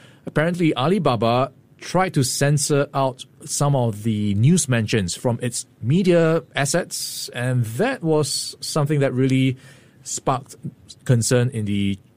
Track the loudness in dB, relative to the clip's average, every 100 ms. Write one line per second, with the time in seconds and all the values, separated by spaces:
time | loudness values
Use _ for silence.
0 | -20 -20 -6 -2 0 0 0 2 0 2
1 | 2 2 2 2 0 -6 _ -20 -4 -2
2 | 0 0 0 0 2 2 2 0 0 -2
3 | -2 -4 -16 -18 -8 -2 0 2 0 -2
4 | -2 -2 0 2 4 4 2 0 0 0
5 | -2 -2 -4 -2 -4 -6 -12 -8 0 2
6 | 4 4 4 2 -2 -4 -2 -2 -4 -8
7 | -10 -10 -10 -6 -2 0 -2 -2 -2 -2
8 | 0 2 0 -4 -8 -10 -6 -2 0 2
9 | 2 2 2 2 2 -2 -10 -20 -20 -20
10 | -12 -6 -2 -4 -6 -16 -16 -16 -20 -6
11 | 0 2 4 2 0 -2 -4 -2 -2 -4
12 | _